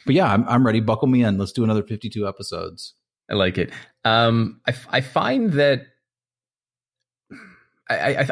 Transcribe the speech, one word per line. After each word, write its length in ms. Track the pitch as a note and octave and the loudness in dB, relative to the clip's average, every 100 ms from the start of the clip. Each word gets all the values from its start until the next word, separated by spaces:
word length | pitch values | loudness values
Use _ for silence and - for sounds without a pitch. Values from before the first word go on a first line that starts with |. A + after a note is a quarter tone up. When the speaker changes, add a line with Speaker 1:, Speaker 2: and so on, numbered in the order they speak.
| - | 0
Speaker 1:
But 100 | D3+ | 2
yeah, 160 | D#3+ | 4
I'm, 160 | G2+ A#2+ | 2 2
I'm 160 | B2 B2+ | 2 2
ready. 160 | A2 | 2
Buckle 260 | A2 A2 C#3 | 0 0 2
me 160 | B2+ | 4
in. 140 | A2+ G2 | 2 0
Let's 160 | G2 | -2
do 100 | - | -2
another 200 | A2 G#2+ | 0 0
fifty-two 440 | - G#2+ G#2 G#2+ G2+ | -2 -8 -8 -6 -6
episodes. 680 | - G#2 E2+ F2 F2 - - _ _ - | -8 -10 -10 -10 -12 -20 -20 _ _ -6
Speaker 2:
I 60 | G2+ | 0
like 220 | F#2 F#2 | 0 0
it. 140 | E2+ - - _ | -6 -8 -20 _
Um, 580 | A#2 A2+ A#2 A#2 A2+ - - | 0 2 4 2 -2 -4 -6
I 60 | |
f-, 160 | B2 - | -6 -4
I 120 | C3 | -6
find 520 | C3+ D#3+ G#3 C4 A3 | -2 -2 0 0 0
that, 340 | C#3+ C#3+ C3 - _ _ _ _ _ _ _ _ _ _ _ _ _ _ - - - _ _ - | 2 2 2 -4 _ _ _ _ _ _ _ _ _ _ _ _ _ _ -20 -20 -20 _ _ -6
I, 260 | G2 F#2+ - | -2 -2 -2
I, 120 | C#3 | -2